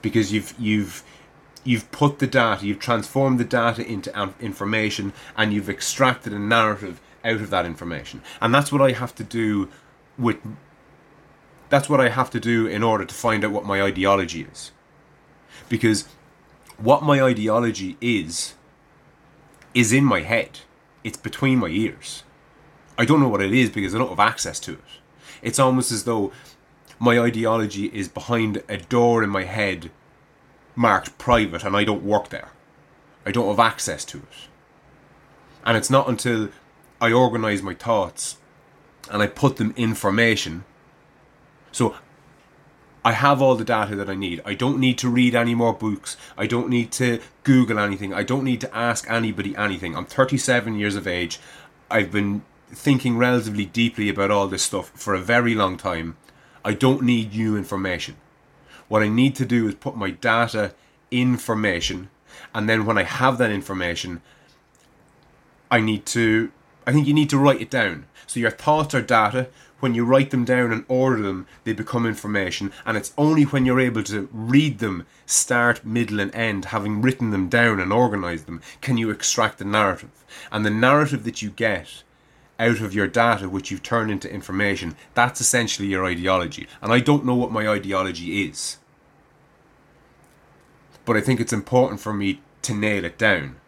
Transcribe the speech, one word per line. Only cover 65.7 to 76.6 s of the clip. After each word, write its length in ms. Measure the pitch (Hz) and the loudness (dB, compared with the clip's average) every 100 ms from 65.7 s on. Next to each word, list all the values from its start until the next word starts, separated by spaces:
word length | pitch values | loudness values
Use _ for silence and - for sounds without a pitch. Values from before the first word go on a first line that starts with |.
I 100 | 117 | 0
need 260 | 110 107 - | 2 -2 -2
to, 440 | 120 113 110 113 - _ _ - | 0 2 2 0 -8 _ _ 0
I 60 | |
think 140 | 139 143 | 2 4
you 60 | |
need 160 | 147 147 | 4 4
to 100 | 143 | 4
write 220 | 143 135 | 4 2
it 100 | 110 | -2
down. 360 | 131 107 80 - - - | -2 -2 -4 -12 -20 -10
So 140 | - | -2
your 100 | 117 | -2
thoughts 440 | - - 151 147 | -2 0 2 2
are 80 | 135 | -2
data. 460 | 107 117 107 127 127 - - _ | 2 2 4 0 -6 -10 -20 _
When 140 | 131 | -2
you 100 | 117 | 0
write 260 | 117 135 139 | 4 4 4
them 140 | 131 | 0
down 280 | 117 127 123 | 2 2 2
and 120 | 110 - | -2 -2
order 340 | 127 131 117 | 2 2 2
them, 240 | 98 95 90 - | -2 -6 -10 -12
they 80 | - | -6
become 320 | 110 110 120 | -6 -4 -2
information. 680 | 117 104 104 104 92 90 98 - | 0 -2 -4 -2 -2 -4 -6 -8
And 120 | - 110 | -4 -4
it's 160 | - - | -4 0
only 280 | 147 156 | 2 4
when 200 | 143 139 | 2 2
you're 140 | 127 127 | 2 2
able 240 | 127 113 | 2 0
to 240 | 101 104 98 | -4 -6 -8
read 480 | 113 110 131 156 107 | -8 0 2 2 -2
them, 260 | 110 90 85 _ | -4 -4 -10 _
start, 600 | - - - 123 120 117 | -4 -2 0 2 2 0
middle, 340 | 110 113 113 107 | -2 -2 -2 -2
and 160 | 98 | -2
end, 320 | 107 113 101 | -2 -4 -4